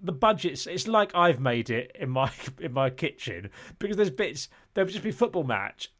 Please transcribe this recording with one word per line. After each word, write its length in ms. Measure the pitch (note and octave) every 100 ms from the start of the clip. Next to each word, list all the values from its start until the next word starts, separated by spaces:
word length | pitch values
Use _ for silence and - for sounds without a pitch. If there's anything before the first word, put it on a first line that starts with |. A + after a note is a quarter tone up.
the 80 | F#3+
budget's, 540 | C#3+ A3 G#3+ F3 C#3 F3+
it's 200 | B2+ G#3
like 260 | A3 -
I've 260 | F3 F3 B2+
made 300 | C3 A#2+ A#2
it 220 | A2+ - -
in 100 | C3
my, 220 | B2+ C3+ - -
<laughs> 140 | C3
in 140 | E3
my 160 | B2+ C3+
kitchen, 600 | C3 E3 - - F2+ G2+ - - -
because 180 | G#3 G#3
there's 120 | G3+
bits, 400 | - F#3+ D3 - _ _
there'll 160 | - F#3+
just 140 | G3+
be 80 | G#3+
football 320 | D3+ - F3+
match, 480 | C#3 G#2 G2+ - -